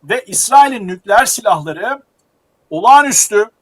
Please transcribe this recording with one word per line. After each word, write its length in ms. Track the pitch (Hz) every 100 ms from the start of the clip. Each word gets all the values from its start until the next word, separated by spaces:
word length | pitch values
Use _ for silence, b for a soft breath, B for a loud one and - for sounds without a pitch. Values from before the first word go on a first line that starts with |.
Ve 200 | 143 247 247
İsrail'in 600 | 190 - 269 277 254 185
nükleer 360 | 180 202 208
silahları 760 | 262 - 220 165 151 156 214 277 _ _ _ _ _ _ _
olağanüstü 800 | 156 214 277 285 - - 208 220 _